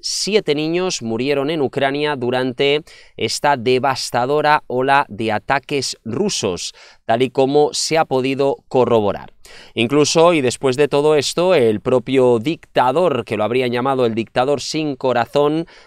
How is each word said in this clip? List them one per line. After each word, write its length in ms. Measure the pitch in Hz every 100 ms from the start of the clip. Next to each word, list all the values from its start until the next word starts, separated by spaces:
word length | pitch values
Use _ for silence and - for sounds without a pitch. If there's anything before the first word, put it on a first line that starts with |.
siete 520 | - - - 208 170
niños, 480 | 147 156 175 185 -
murieron 480 | 113 113 135 143 139
en 120 | 165
Ucrania 560 | 127 135 135 143 151 139
durante 680 | 120 123 131 120 139 147 - - - -
esta 400 | 110 - 147 139
devastadora 1120 | 113 127 135 127 - 123 127 151 151 151 -
ola 380 | 123 135 139 -
de 240 | 101 110
ataques 640 | 107 - 139 - 143 - -
rusos, 720 | 113 113 202 - 107 87 - - - _ -
tal 160 | 117
y 80 | 127
como 400 | 135 135 147 147
se 260 | - - 160
ha 60 |
podido 540 | - 131 131 131 139 - -
corroborar. 640 | 131 117 117 101 76 65 _ - - -
Incluso, 600 | 113 117 147 143 165 170
y 80 | 165
después 340 | 123 - 135 127
de 140 | 143
todo 260 | 143 151 151
esto, 400 | - - 180 165
el 240 | 113 107
propio 580 | 127 123 123 131 123 120
dictador, 840 | 127 165 - - 123 143 180 127
que 140 | 110 107
lo 80 | 107
habrían 260 | 127 127
llamado 340 | 120 135 131 117
el 80 |
dictador 460 | 110 107 123 131 139
sin 380 | - 156 151 131
corazón, 720 | 131 120 117 143 147 156 165 -